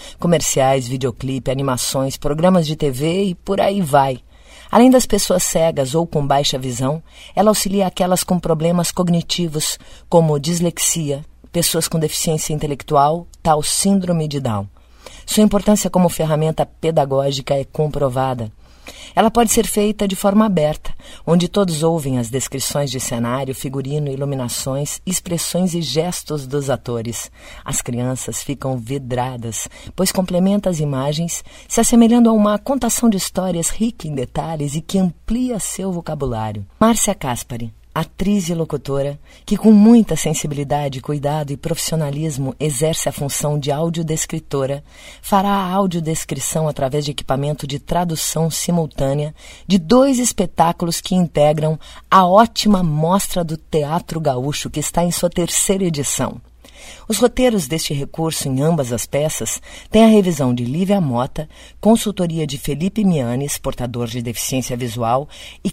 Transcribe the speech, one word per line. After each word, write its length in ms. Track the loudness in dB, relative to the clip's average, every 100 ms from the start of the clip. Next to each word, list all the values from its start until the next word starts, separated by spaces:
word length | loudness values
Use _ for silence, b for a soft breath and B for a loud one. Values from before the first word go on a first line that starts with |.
| B B
comerciais, 680 | 2 2 2 0 2 2 -2
videoclipe, 640 | -4 -4 -4 -6 -6 -4
animações, 640 | -2 -2 -2 -2 -2 -4 -2
programas 500 | -2 2 4 4 2
de 120 | 0
T 120 | -2
V 340 | -2 -2 0 -2
e 100 | -4
por 240 | -4 0
aí 220 | 0 0
vai. 400 | 2 4 4 0 -12 B B B B
Além 200 | 6 8
das 160 | 6 4
pessoas 340 | 0 2 0
cegas 540 | 0 2 2 0 0 0
ou 100 | 0
com 200 | 0 2
baixa 300 | 2 0 -2
visão, 420 | -4 -4 -2 -4 -8 B B B
ela 140 | 4
auxilia 380 | 4 2 0 0
aquelas 360 | 0 0 0
com 140 | 0 0
problemas 540 | 0 0 2 0 0
cognitivos, 880 | 0 2 0 0 -4 -4 -4 -6 -8 B B B
como 320 | 4 4 2
dislexia, 840 | 0 0 -2 -2 -2 -2 -4 -6 -10 -20 -6
pessoas 360 | -2 0 0 0
com 100 | 0
deficiência 560 | -2 -2 -2 -2 -2
intelectual, 720 | -4 -4 -6 0 2 4 2 -6 -4
tal 220 | 0 2
síndrome 640 | 2 0 2 2 2 0 -2
de 120 | -2
Down. 280 | -2 -2 -6 -12 B B B B B
Sua 160 | 4
importância 480 | 4 4 4 2 2
como 180 | 2 2
ferramenta 600 | 2 0 0 0 0 -4
pedagógica 880 | -4 -2 0 2 2 0 -2 -2 -2
é 80 |
comprovada. 880 | -2 -4 -2 0 -2 0 -2 -2 -8 -12 B B B B B B
Ela 140 | 2
pode 220 | 4 2
ser 160 | 2 0
feita 400 | 2 0 0 -2
de 80 | 0
forma 300 | 2 4 4
aberta, 460 | 2 0 -2 -6 -10 B B B
onde 220 | 2 2
todos 360 | 0 0 0
ouvem 340 | 0 0 -2 -2
as 140 | -2
descrições 580 | -4 -6 -6 -4 -4 -4
de 100 | -4
cenário, 540 | -6 -4 -2 -4 -4
figurino, 560 | -6 -8 -6 -4 -4 -4
iluminações, 880 | -4 -4 -4 -6 -6 -4 -4 -6 -8 -6
expressões 680 | -6 -4 -6 -2 -2 0 -2
e 60 |
gestos 640 | -2 -2 -2 -4 -6 -8 -4
dos 240 | -4 -2
atores. 580 | -4 -4 -6 -6 -8 -12 B B B
As 200 | B -6
crianças 580 | -4 -4 -4 -4 -6 -8
ficam 360 | -8 -6 -4 -4
vidradas, 880 | -4 -6 -4 -4 -4 -6 -8 -8 -10 B B -2
pois 160 | 0
complementa 600 | 0 0 2 2 2 0
as 80 | -2
imagens, 640 | -2 -2 -2 -2 -4 -8 -12 B B
se 120 | 0
assemelhando 500 | 4 6 8 8 6
a 40 |
uma 240 | 6 4 0
contação 540 | -2 -2 -2 2 2
de 60 | 2
histórias 520 | -2 -4 -2 -2 -2
rica 380 | -2 -4 -4 -6
em 80 | -6
detalhes 600 | -6 -6 -6 -4 -4 -6
e 60 |
que 160 | -2 0
amplia 640 | 0 -2 -4 -2 -2 -4
seu 320 | -6 -6 -6
vocabulário. 720 | -6 -6 -4 -4 -4 -4 -6 -6 2
Márcia 340 | 4 4 0
Caspari, 580 | -2 -4 -6 -6 -8 -10 -12 -8
atriz 540 | -6 -6 -4 0 0 0
e 60 |
locutora, 640 | -2 -2 -4 -4 -2 -2 -6 b b b
que 120 | 2
com 140 | 6
muita 440 | 8 10 8 6 0
sensibilidade, 840 | -2 -2 -4 -4 -2 -2 -2 -6
cuidado 500 | -6 -4 -2 -2 -4
e 60 | -6
profissionalismo 1000 | -4 -4 -2 -2 -2 -2 -4 -2 -4 -2
exerce 520 | -2 0 0 0 -4
a 20 |
função 480 | -4 -4 -2 -2 -2
de 120 | -2
audiodescritora, 1120 | -2 -2 -2 -2 -4 -4 -8 -4 -4 -2 -4 -10 B B B
fará 280 | 0 2 2
a 240 | 0 0
audiodescrição 960 | 0 0 -2 -2 -4 -4 -6 -4 -2 -2
através 340 | -2 -2 -2
de 80 | -4
equipamento 560 | -6 -4 -2 -2 -4 -6
de 100 | -8
tradução 720 | -2 -2 -2 -2 -4 -2 -2
simultânea 840 | -2 -2 0 0 -2 -2 -2 -4 -8 B B B
de 100 | 0
dois 400 | 4 6 6 2
espetáculos 840 | 0 -2 -2 2 2 0 -2 -4
que 140 | 0 0
integram 600 | 2 4 4 4 0 -2 B B B
a 160 | 4 8
ótima 580 | 6 6 4 2 4
mostra 600 | 2 2 2 2 0 -4
do 140 | -4 -6
Teatro 640 | -4 -2 0 -2 -4 -4
Gaúcho, 480 | -2 -2 -2 -4 -6
que 100 | -6
está 240 | -4 0
em 80 | 0
sua 180 | 0 -2
terceira 540 | 0 -2 0 0 0
edição. 560 | 0 -2 -4 -4 -4 -8 -16 -20 B B B B B
Os 80 | 2
roteiros 500 | 2 4 2 2 -2
deste 260 | -4 -4
recurso 540 | -6 -6 -4 -4 -4 -2
em 140 | 0
ambas 320 | 2 0 0
as 120 | -4 -4
peças 560 | -2 -2 -4 -6 -8 B B B
têm 140 | 6 8
a 20 |
revisão 460 | 8 4 2 0
de 100 | 0
Lívia 380 | -2 -2 0 0
Mota, 480 | 0 0 -4 -6 -12 B B B
consultoria 640 | 4 4 2 -2 -2 -2 -4
de 100 | -4
Felipe 460 | -6 -4 -2 0
Mianes, 540 | 2 2 0 -2 -4 -6
portador 500 | -6 -6 -6 -6 -6
de 140 | -6
deficiência 560 | -6 -6 -4 -4 -4 -4
visual, 500 | -6 -4 -2 -2 -4 B B B
e 100 | -8